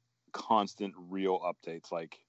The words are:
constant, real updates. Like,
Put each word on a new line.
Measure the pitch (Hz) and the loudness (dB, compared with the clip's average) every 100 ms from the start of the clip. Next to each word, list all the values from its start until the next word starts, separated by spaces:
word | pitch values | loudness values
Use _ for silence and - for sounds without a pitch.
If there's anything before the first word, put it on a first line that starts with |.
| _ _ _ | _ _ _
constant, | - - 110 98 - 101 87 87 | -6 2 4 4 -2 -6 -6 -8
real | 95 95 92 | 0 2 2
updates. | 87 85 - 82 - | 0 -4 -6 -10 -6
Like, | 87 82 - | -6 -6 -12